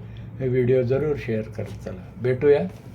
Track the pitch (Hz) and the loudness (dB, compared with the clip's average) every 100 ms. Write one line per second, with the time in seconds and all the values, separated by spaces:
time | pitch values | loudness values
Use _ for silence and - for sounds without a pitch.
0 | - - - - 131 127 123 131 117 139 | -8 -14 -12 -4 0 2 4 4 4 2
1 | 151 131 117 110 107 - - - 98 92 | 0 -2 -2 -2 -4 -8 -8 -8 -10 -10
2 | - - 123 123 143 143 185 - - | -12 -4 -2 2 6 6 4 -6 -16